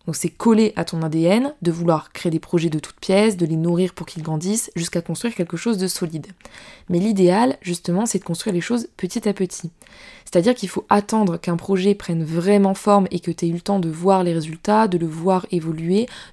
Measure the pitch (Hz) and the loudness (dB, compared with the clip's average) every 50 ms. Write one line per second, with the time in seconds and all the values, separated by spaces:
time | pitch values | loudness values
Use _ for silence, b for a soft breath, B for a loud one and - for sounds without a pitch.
0 | _ - 156 - - 170 - - - 233 226 214 220 208 - - 165 - - 165 | _ -8 -6 -4 -4 -6 -6 0 2 4 4 6 4 2 2 -2 -4 -4 -4 -4
1 | 160 156 156 160 165 170 196 233 262 285 302 - 170 175 165 165 170 170 165 151 | -4 -2 0 2 4 4 4 4 2 0 -4 -4 -2 -2 -2 0 2 2 2 2
2 | - - - - - 180 160 160 - - - 170 160 165 151 151 - - - _ | -2 -6 -12 -6 -2 -2 -2 -2 -2 -2 0 0 0 0 -2 -4 -6 -8 -14 _
3 | - - 190 196 214 226 202 175 175 156 160 160 165 170 175 170 185 180 - - | -2 2 2 4 4 4 2 0 -2 -2 0 0 0 0 0 0 0 -2 -4 -8
4 | 170 - - 165 156 160 156 156 165 190 214 226 - - - 175 170 - - 170 | -14 -12 -12 -10 -6 -4 -4 -4 -2 -2 -2 -2 -4 -4 -6 -6 -6 -4 -4 -4
5 | 170 - 165 - - 233 226 - 175 - - 165 - 233 226 185 190 180 - - | -4 -4 -6 -4 -4 -4 -4 -4 -4 -4 -6 -4 -2 -2 0 0 -2 -2 -2 -4
6 | 185 160 160 151 143 - 185 _ B B B B B B B B B - 180 170 | -4 -6 -6 -8 -10 -12 -18 _ B B B B B B B B B -2 0 0
7 | 196 226 220 190 180 175 180 208 240 262 269 - - 180 175 - - - 175 190 | 2 2 4 6 6 6 6 6 4 2 0 -2 -6 -6 -6 -4 -4 -2 -2 0
8 | 233 233 - 185 - - 165 - - 220 185 175 165 - 233 240 226 - _ - | 0 0 -2 -4 -4 -6 -6 -6 -4 -4 -2 -2 -2 -2 -2 -4 -4 -6 _ -8
9 | - 180 - 240 - 208 190 - 190 175 - - - 165 - B B B B B | -8 -6 -6 -4 -2 -2 -2 -2 -4 -4 -6 -8 -12 -12 -14 B B B B B
10 | B B B B B - - 180 170 240 247 - - 180 - - - - - 208 | B B B B B 0 2 2 4 4 2 0 -4 -6 -6 -6 0 2 2 2
11 | 202 - 220 220 214 180 165 170 - 180 170 170 - - 196 185 185 202 202 202 | 2 2 0 2 2 0 0 -2 -2 -4 -4 -4 0 0 0 2 2 2 0 0
12 | - - 170 165 160 151 165 170 170 196 208 202 196 190 190 - - 208 202 202 | -2 -4 -4 -4 -2 -2 -2 0 2 4 4 4 4 2 0 0 2 4 4 4
13 | 190 180 - 170 - 175 165 - 175 170 170 170 - - 202 196 175 165 156 160 | 4 2 -2 -4 -4 -6 -4 -2 -2 -2 -2 -2 -2 -2 -2 0 0 -2 -4 0
14 | 175 190 190 190 180 175 165 165 156 160 160 - - 208 208 220 220 208 180 175 | 2 4 4 4 2 0 -2 -2 -4 -6 -10 -6 -2 0 2 2 2 2 0 -2
15 | 170 160 156 165 165 190 185 185 - - 190 175 156 160 160 160 165 170 185 208 | -2 -4 -6 -2 0 0 0 0 0 -2 -4 -4 -4 -4 -6 -4 -2 0 0 0
16 | 240 B B B B B | 0 B B B B B